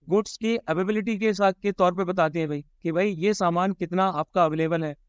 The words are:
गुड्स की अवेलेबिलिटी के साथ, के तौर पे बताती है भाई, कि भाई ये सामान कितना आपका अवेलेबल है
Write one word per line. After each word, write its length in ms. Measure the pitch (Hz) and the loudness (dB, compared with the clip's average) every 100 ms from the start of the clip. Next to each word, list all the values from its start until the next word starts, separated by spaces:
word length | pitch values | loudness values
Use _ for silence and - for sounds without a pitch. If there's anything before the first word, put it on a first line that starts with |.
| - | 0
गुड्स 300 | 190 214 - | 0 0 -4
की 200 | 220 226 | -2 -2
अवेलेबिलिटी 580 | - 160 190 214 208 214 | -2 -2 0 -2 -2 -2
के 140 | 220 | -2
साथ, 180 | 196 196 | 2 2
के 200 | 190 202 | 2 -4
तौर 220 | 196 180 | 2 2
पे 100 | 175 | 2
बताती 340 | 180 185 160 160 | -4 0 0 0
है 80 | 156 | -4
भाई, 180 | 147 147 _ | -6 -10 _
कि 100 | 170 | -4
भाई 180 | 165 202 180 | 0 0 0
ये 180 | 185 | 0
सामान 380 | 208 180 170 190 | 0 0 0 0
कितना 320 | 190 170 180 190 | -2 -4 0 0
आपका 300 | 151 156 185 | 0 -2 2
अवेलेबल 400 | 165 160 160 165 | 2 2 0 0
है 100 | 160 143 | -4 -8